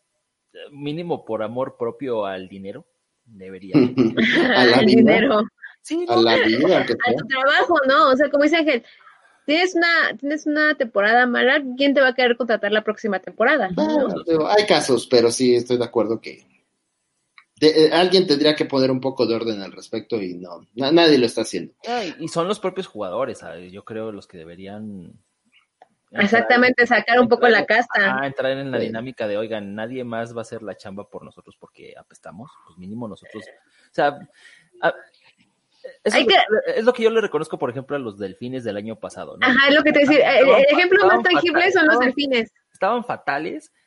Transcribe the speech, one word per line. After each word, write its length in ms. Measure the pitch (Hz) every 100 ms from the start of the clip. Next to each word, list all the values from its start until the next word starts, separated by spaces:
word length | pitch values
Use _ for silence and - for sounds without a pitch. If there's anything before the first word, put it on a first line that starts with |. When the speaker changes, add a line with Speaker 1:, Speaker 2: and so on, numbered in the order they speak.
| _ _ _ _ _
Speaker 1:
eh, 60 | 87 90
mínimo 520 | 143 143 156 175 143
por 180 | - 107
amor 340 | 107 120 131 -
propio 480 | 117 117 131 113 98
al 220 | 95 92
dinero, 380 | 98 98 120 - _ _ _ 123
debería. 500 | 104 92 95 98 147
Speaker 2:
<laughs> 760 | 123 127 113 - 226 - 262
A 100 | 240 240
la 120 | 233
Speaker 3:
Al 60 | 220
Speaker 2:
vida. 100 | -
Speaker 3:
dinero. 460 | 220 220 269 214 226 _ - -
Speaker 1:
Sí, 220 | - 320 349
Speaker 2:
A 80 | 117
Speaker 1:
¿no? 60 |
Speaker 2:
la 140 | 113 113
vida, 320 | 110 113 170 165
aunque 160 | 123
Speaker 3:
A 200 | 113 247
Speaker 2:
sea. 40 | 233
Speaker 3:
tu 100 | -
trabajo, 480 | 269 269 320 427 320 262
¿no? 220 | 285 302
O 60 | 262
sea, 120 | 285
como 140 | 285
dice 120 | 294 330
Ángel, 280 | 311 247 - _ - _ _ _ -
tienes 280 | 311 370
una, 420 | 349 339 330 - 220
tienes 280 | 285 302 302
una 280 | 294 302 302
temporada 500 | 240 202 208 233 247
mala, 360 | 240 240 294 262 254
¿quién 180 | 285
te 60 | 277
va 60 | 254
a 60 |
querer 220 | 247 254 240
contratar 360 | 240 214 202
la 120 | 214
próxima 340 | 214 214 220 190
temporada? 500 | - - 240 302 190
Speaker 2:
Bueno, 300 | 175 208 311 226
Speaker 3:
¿No? 140 | 180 -
Speaker 2:
digo, 200 | 160 -
hay 200 | 208 208
casos, 400 | 160 143 120 -
pero 240 | 123 117
sí 240 | 117 127
estoy 220 | 120 120 123
de 60 |
acuerdo 360 | 117 120 104 113
que 260 | - - _ _ _ _ _ _ _ _ _ _ _ -
de, 300 | 151 160 156
eh, 40 |
alguien 340 | 156 185 185 160
tendría 280 | 139 151
que 100 | 151
poner 260 | 139 135 131
un 100 | 131
poco 260 | 135 131 113
de 80 |
orden 260 | 113 113 104
al 100 | 92
respecto 480 | 90 - 113 104 113
y 140 | 92
no, 320 | 87 90 87 _
na-, 180 | 113 135
nadie 260 | 165 165 143
lo 80 | 117
está 160 | -
haciendo. 300 | 110 92 73 _ -
Speaker 1:
Ay, 280 | 240 185 -
y 100 | 165
son 200 | 165 175
los 100 | 214
propios 260 | 185 185 180
jugadores, 520 | 107 95 98 131 101
¿sabes? 320 | 87 85 90
Yo 120 | 98
creo 260 | - 110 110
los 140 | 101 -
que 120 | 90
deberían 720 | 80 87 95 107 107 98 82 - _ _ _ _ _ _ _ _ _
entrar 140 | 214
Speaker 3:
Exactamente, 600 | 208 226 233 240 247 247 240
sacar 340 | 226 214 247
un 80 | 240
poco 180 | 233 233
Speaker 1:
entrar 140 | 214
Speaker 3:
la 40 | 190
casta. 540 | 214 - 220 196 131
Speaker 1:
ah, 60 | 139
entrar 260 | 135 131
en 180 | 135 139
la 80 | 120
Speaker 2:
Sí. 60 | 110
Speaker 1:
dinámica 400 | 110 127 - 110
de, 80 | 104
"Oigan, 360 | 113 107 101
nadie 300 | 104 113 131
más 300 | 120 113 117
va 60 | 117
a 20 |
hacer 200 | 110 113
la 140 | 104 92
chamba 320 | 104 98 101
por 160 | 92
nosotros 320 | 73 - - -
porque 360 | - _ 69 -
apestamos, 540 | - _ 82 82 139 _ _
pues 120 | 85
mínimo 300 | 92 113 113
nosotros". 360 | 90 - 107 - - _ _ _
O 40 |
sea, 240 | - 147 - - _ - _ _ -
a-, 120 | - - - _ _ _ _ _ _ _ - -
eso 140 | - 262
Speaker 3:
Hay 60 |
Speaker 1:
es 40 | 254
lo 20 |
Speaker 3:
que 60 |
Speaker 1:
que, 440 | 381 220 214 170 185
es 60 |
lo 80 | 226
que 100 | 240
yo 80 | 226
le 100 | 226
reconozco, 380 | 202 151 156 175
por 120 | 127
ejemplo, 260 | 123 123 143
a 20 |
los 200 | 120 98
Delfines 460 | 98 92 123 131
del 120 | 117 101
año 200 | 107 110
pasado, 380 | 92 98 80 -
¿no? 100 | 254
Speaker 3:
Ajá, 220 | 254 277
es 60 |
lo 80 | 294
que 100 | 302
te 80 | 302
decía, 180 | 285 302
Speaker 1:
Estaban, 200 | - 262
Speaker 3:
el, 100 | 269
el 120 | 233
Speaker 1:
estaban, 60 | 277 294
Speaker 3:
ejemplo 180 | 359 381 381
más 100 | 359
Speaker 1:
estaban 40 |
Speaker 3:
tangible 360 | 370 320 339 320
Speaker 1:
fatales, 140 | 370
Speaker 3:
son 120 | 370 311
los 60 |
Speaker 1:
estaban, 200 | 247 254
Speaker 3:
Delfines. 380 | 262 285 247 220 _ _
Speaker 1:
estaban 320 | - 190 240
fatales, 680 | 220 123 - 139 156 302 - _